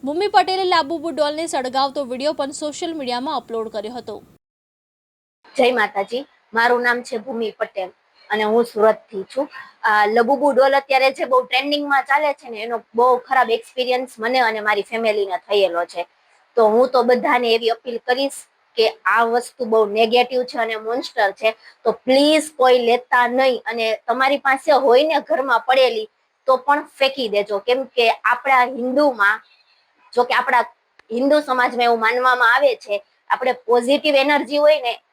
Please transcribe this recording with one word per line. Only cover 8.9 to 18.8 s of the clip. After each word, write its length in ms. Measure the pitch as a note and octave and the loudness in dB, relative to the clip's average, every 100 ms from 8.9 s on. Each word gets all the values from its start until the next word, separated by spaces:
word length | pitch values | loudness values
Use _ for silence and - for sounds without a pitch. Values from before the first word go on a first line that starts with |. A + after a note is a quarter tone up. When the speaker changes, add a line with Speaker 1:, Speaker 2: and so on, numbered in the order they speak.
| G#3+ _ G3+ F#3 | 2 _ -12 -8
Speaker 2:
છું. 160 | C4 C#4+ - - _ A3+ | -6 -6 -8 -20 _ 0
આ 180 | G#3+ G#3 | 2 2
લબુબુ 360 | A3+ A#3 C#4 C#4+ B3 | 2 2 2 2 4
ડોલ 220 | C4+ C#4 | 4 2
અત્યારે 300 | C#4 C4 C4+ C4+ | 0 2 2 0
જે 80 | C#4+ | 0
બહુ 80 | B3+ | 0
ટ્રેન્ડિંગમાં 640 | B3 B3+ C#4+ D4 C#4+ C#4 C4 | 0 -4 -2 -4 0 -2 0
ચાલે 240 | C#4+ D4+ C#4+ | 0 0 -4
છે 100 | C4 | -10
ને, 100 | A3 | -12
એનો 160 | A#3 A3+ - A3 | -8 -8 -6 0
બહુ 120 | B3 B3 - | 2 2 0
ખરાબ 260 | - F#3 A3+ | -2 0 -2
એક્સપિરિયન્સ 600 | - - B3 B3 B3+ - | -4 -6 -2 -2 -4 -8
મને 180 | A3 B3+ A#3 | -2 0 0
અને 120 | A3 G#3+ | -2 -2
મારી 180 | G#3 G3 | -2 -2
ફેમિલીને 440 | A3+ A3+ G#3 G3 F3+ _ | -2 -2 0 -2 -6 _
થયેલો 360 | G3+ F#3 E3+ F3 | 0 0 -2 -6
છે. 140 | F3 F3 _ _ _ _ - | -6 -10 _ _ _ _ 2
તો 120 | G#3+ | 2
હું 160 | A3 B3+ | 4 2
તો 160 | C4 A#3 | 2 2
બધાને 360 | B3 D4 B3 A#3+ | 0 2 0 0
એવી 200 | A3+ A#3 A3+ | 0 0 -4
અપીલ 260 | C4 A#3 - | -6 -10 -4
કરીશ 320 | B3 C#4 - - _ _ | -2 -2 -6 -20 _ _
કે 120 | - | -2